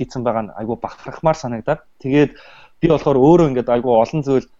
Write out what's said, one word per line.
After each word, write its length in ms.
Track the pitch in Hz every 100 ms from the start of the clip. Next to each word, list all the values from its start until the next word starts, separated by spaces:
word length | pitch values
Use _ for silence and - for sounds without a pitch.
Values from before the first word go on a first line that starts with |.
хийцэн 240 | 127 131
байгаа 240 | 120 113 104
нь 60 | -
айгүй 200 | 110 117
бахархмаар 560 | 101 - - - 160 156
санагдаад. 480 | 123 117 123 151 _ _
Тэгээд 320 | 131 143 143 - - - - _
би 60 | -
болохоор 320 | 147 151 131
өөрөө 320 | 139 170 156
ингээд 160 | 127 120
айгүй 240 | 120 123
олон 300 | 113 113 160
зүйл 240 | 139 131 - _